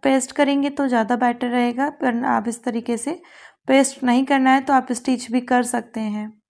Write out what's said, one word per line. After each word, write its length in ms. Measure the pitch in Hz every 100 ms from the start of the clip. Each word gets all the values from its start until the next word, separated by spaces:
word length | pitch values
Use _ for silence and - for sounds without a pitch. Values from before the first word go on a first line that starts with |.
पेस्ट 280 | 277 269 262
करेंगे 380 | - 285 285 285
तो 160 | 285 277
ज़्यादा 280 | 240 220 247
बेटर 320 | 247 240 247
रहेगा, 400 | 247 240 240 285
पर 320 | 302 262 233 262
आप 200 | 233 220
इस 160 | 226
तरीके 340 | - 233 233 233
से 240 | 277 339 - - - _ -
पेस्ट 360 | 269 269 -
नहीं 220 | 254 240 269
करना 280 | 277 262
है 80 | 269
तो 120 | 269
आप 180 | 269 262
स्टिच 380 | 240 - 254 240
भी 100 | 247
कर 200 | 247 247 247
सकते 340 | 240 233 226
हैं। 300 | 220 208 214 214 _